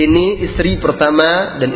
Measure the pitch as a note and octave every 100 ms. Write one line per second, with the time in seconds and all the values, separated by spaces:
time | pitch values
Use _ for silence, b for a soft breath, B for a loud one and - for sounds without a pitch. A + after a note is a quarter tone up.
0 | D#3 E3+ F#3 G3+ E3+ - E3+ F#3+ D#3 D3+
1 | D3+ D#3 D#3+ F3 G3 C#3+ B2+